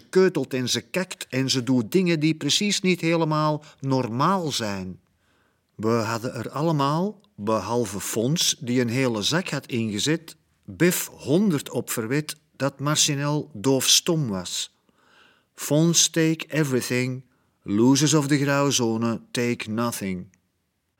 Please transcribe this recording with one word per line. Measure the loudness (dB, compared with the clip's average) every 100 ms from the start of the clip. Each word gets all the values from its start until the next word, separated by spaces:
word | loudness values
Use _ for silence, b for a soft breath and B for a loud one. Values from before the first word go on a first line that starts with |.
| 0
keutelt | 4 4 2 -2
en | -2 -2
ze | -4
kakt | -4 -4 -6 -8 -6
en | -2 0
ze | 0
doet | 2 0 2
dingen | 2 2 2
die | 2 0
precies | -2 0 0 0
niet | 0 0
helemaal | 0 0 2 2 0 0 B B
normaal | -2 0 0 0 2 0 -2
zijn. | -4 -4 -6 -8 -12 _ _ _ _ _ _ _ -4
We | 0
hadden | 0 0 -4 -6
er | -8 -8
allemaal, | -2 0 2 2 0 -2 -6 _ -8
behalve | -2 -2 0 -2 -2 -4
Fons, | -6 -2 0 0 0 -2
die | -2 0
een | 0
hele | 0 0 0
zak | -2 -2 -2
had | -6 -6
ingezet, | -4 -2 -2 -2 -2 -6 -20 _ _
bef | -14 0 2 2 -4
honderd | -8 0 2 4 0 -2
op | -6 -4
verwed | -4 -2 -2 -4 -10 _ -4
dat | -4 -2
Marcinel | -2 0 0 0 -2 -2 -4
doofstom | -2 2 2 4 2 2 0 0
was. | -4 -6 -8 -10 _ b b b b b b b -12
Fons | 0 4 4 4 2
take | 2 2 0 -2
everything, | 0 2 0 0 -2 -2 -6 -12 _ _ _
losers | -2 4 6 6 4
of | 2 2
de | 2
grauwzone | 2 2 2 2 0 0 -2 -4 -6
take | -4 -2 -4 -4
nothing. | -4 -4 -4 -6 -6 -10 _ _ _ _ _ _ _